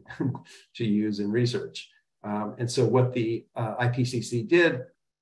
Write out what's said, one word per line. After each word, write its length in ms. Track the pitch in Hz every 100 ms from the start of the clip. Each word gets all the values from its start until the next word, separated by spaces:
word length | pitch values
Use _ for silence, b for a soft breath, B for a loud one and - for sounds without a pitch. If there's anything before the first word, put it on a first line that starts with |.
| - -
<laughs> 560 | 131 - - - _
to 100 | -
use 360 | 110 104 107 101
in 100 | 101
research. 600 | 117 120 101 - - - b _ _
Um, 320 | 107 104 104 -
and 120 | 120
so 160 | - 113
what 260 | 127 123
the, 320 | 127 110 113 -
uh, 200 | 127 113 107
I 100 | 120
P 140 | 123
C 200 | 123 120
C 200 | - 120
did 360 | 104 170 165 127 - _ _ _